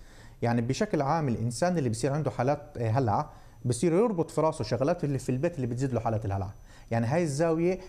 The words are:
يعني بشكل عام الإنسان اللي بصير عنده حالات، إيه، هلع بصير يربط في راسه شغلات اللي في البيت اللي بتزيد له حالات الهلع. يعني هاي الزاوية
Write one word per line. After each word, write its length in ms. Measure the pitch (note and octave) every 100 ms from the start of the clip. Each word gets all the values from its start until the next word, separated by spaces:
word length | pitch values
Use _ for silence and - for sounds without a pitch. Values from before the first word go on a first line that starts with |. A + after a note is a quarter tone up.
| - - - -
يعني 180 | A#2 A#2+
بشكل 420 | A#2 - G#3 E3
عام 260 | C3+ E3 C#3+
الإنسان 500 | G#2+ A#2 A#2+ F3 F3
اللي 100 | B2
بصير 240 | A2 C#3+
عنده 180 | D3 C#3
حالات، 320 | - B2 D3 - -
إيه، 220 | A2+ A#2+
هلع 320 | A#2+ A2 D3+ - - -
بصير 280 | B2 B2 F3
يربط 380 | E3 A#3 F3 D#3
في 100 | -
راسه 240 | D#3 D#3
شغلات 400 | A#2+ A#2 C#3 F3
اللي 140 | D3 C3+
في 100 | -
البيت 280 | B2+ E3+ E3+
اللي 100 | B2
بتزيد 280 | B2 C3+
له 60 | A#2
حالات 240 | A2+ A2
الهلع. 260 | G2 G2 F#2+ - - - -
يعني 160 | A#2 A#2
هاي 160 | D#3+
الزاوية 560 | E3+ C#3 E3 D#3+ E3+ F#3